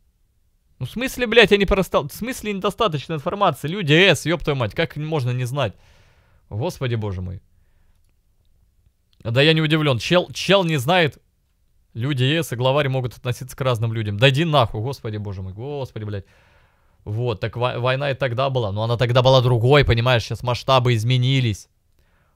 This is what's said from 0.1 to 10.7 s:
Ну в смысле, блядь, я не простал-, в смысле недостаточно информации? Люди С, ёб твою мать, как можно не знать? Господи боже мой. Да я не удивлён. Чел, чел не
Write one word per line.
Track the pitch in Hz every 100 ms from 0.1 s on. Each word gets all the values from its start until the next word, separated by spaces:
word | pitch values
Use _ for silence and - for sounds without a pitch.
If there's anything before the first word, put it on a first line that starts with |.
| _ _ _ _ _ _ -
Ну | 131
в |
смысле, | 214 254 - 240
блядь, | 233 202
я | 202
не | 190
простал-, | 196 175 190 147
в |
смысле | - 226 254 208
недостаточно | 196 202 196 220 147 -
информации? | 160 175 208 196 139 147
Люди | 196 151
С, | 156 190 151
ёб | 147 165
твою | - 139
мать, | 110
как | - 165 151
можно | 156 160 123
не | 123
знать? | 123 143 113 - _ _ _ _ _ _ -
Господи | 101 170 - 131
боже | 117 107 92
мой. | 90 92 _ _ _ _ _ _ _ _ _ _ _ _ _ _ _ _ _ _
Да | 110 117
я | 151
не | 160
удивлён. | 156 156 151 120
Чел, | - 175 165
чел | 127 - 196
не | 170